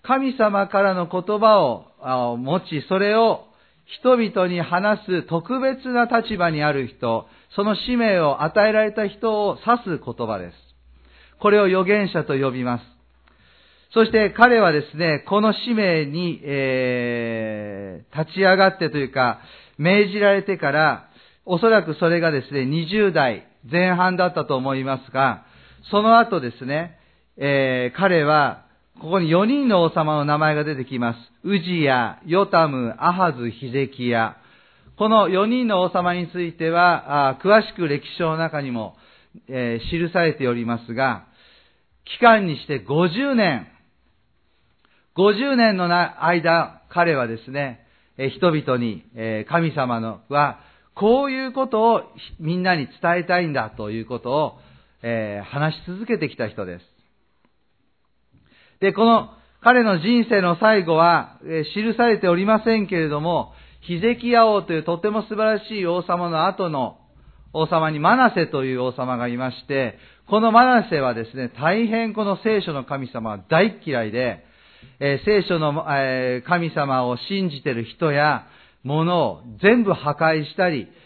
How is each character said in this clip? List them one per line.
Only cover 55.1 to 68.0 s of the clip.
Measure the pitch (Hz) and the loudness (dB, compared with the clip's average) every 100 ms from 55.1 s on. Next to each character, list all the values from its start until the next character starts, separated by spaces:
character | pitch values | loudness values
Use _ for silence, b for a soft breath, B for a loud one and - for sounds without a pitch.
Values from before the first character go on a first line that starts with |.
| 113 107 101 | -4 -6 -8
ー、 | 98 | -8
話 | 139 156 156 | -4 -4 -4
し | - | -12
続 | 185 226 | -12 -4
け | 214 | -4
て | 151 | -4
き | - | -6
た | 110 | -8
人 | 107 92 | -8 -12
で | 90 | -12
す。 | _ _ _ _ _ _ _ _ _ _ _ _ _ _ _ _ _ b b b | _ _ _ _ _ _ _ _ _ _ _ _ _ _ _ _ _ b b b
で、 | 196 | -2
こ | 196 | 2
の | 226 226 - b b b | 4 4 0 b b b
彼 | 240 254 | 4 4
の | 226 180 | 4 2
人 | 180 240 220 | 2 2 4
生 | 208 | 2
の | 180 170 | 2 2
最 | 220 202 | 4 4
後 | 165 | 2
は、 | 160 170 160 - - | 4 4 4 0 -14
え | 156 160 151 | -8 -6 -4
ー、 | 202 226 | -4 -2
記 | 226 | 2
さ | 240 | 2
れ | 208 | 2
て | 185 | 2
お | 170 | 2
り | 196 | 2
ま | 220 | 0
せ | 226 226 | 2 0
ん | 196 | 0
け | 180 | -2
れ | 156 | -2
ど | 147 | -2
も、 | 165 160 104 b b b | -2 -4 -4 b b b
ヒ | - 170 | -8 -2
ゼ | 220 240 | -2 -2
キ | 240 | 2
ヤ | 233 226 | 4 4
王 | 208 | 2
と | 160 | 0
い | 160 | -4
う | |
と | 160 170 | -2 -4
て | 170 | -2
も | 170 | -4
素 | 208 208 | -6 -2
晴 | 220 214 | -2 -2
ら | - | -4
し | |
い | 214 175 | -6 -2
王 | 180 | -2
様 | 175 175 175 | -2 -4 -2
の | 160 180 | -2 -2
後 | 196 180 | -2 -4
の | 147 117 - _ _ b b b | -4 -6 -8 _ _ b b b
王 | 156 156 | -4 0
様 | 165 156 | 0 0
に | |
マ | 151 | 0